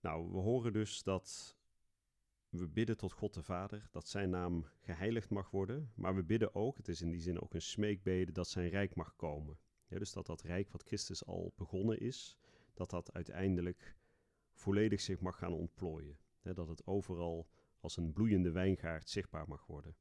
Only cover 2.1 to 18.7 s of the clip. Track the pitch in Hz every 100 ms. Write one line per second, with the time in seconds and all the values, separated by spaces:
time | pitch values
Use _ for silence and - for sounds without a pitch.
2.1 | _ _ _ _ 87 87 85 113 110 92
3.1 | - 104 - 80 90 98 104 - 87 -
4.1 | 101 95 90 87 85 76 _ - 85 101
5.1 | 117 - 101 92 98 95 135 143 - 92
6.1 | 95 82 110 110 95 113 - - 82 85
7.1 | 85 85 85 - 85 - - 104 101 92
8.1 | 92 90 85 87 92 87 98 98 - 82
9.1 | - 80 73 73 76 _ _ _ 95 104
10.1 | 98 90 82 85 90 101 - - 104 -
11.1 | - - 90 87 - 87 92 107 110 120
12.1 | - - - _ - _ - 90 87 -
13.1 | 85 82 90 95 90 87 87 - - _
14.1 | _ _ _ _ - - 101 107 101 -
15.1 | 90 90 - 87 82 87 - 90 78 73
16.1 | 71 _ _ 92 90 82 82 - 98 95
17.1 | 87 85 82 82 _ _ _ 85 - 85
18.1 | 78 110 98 87 85 95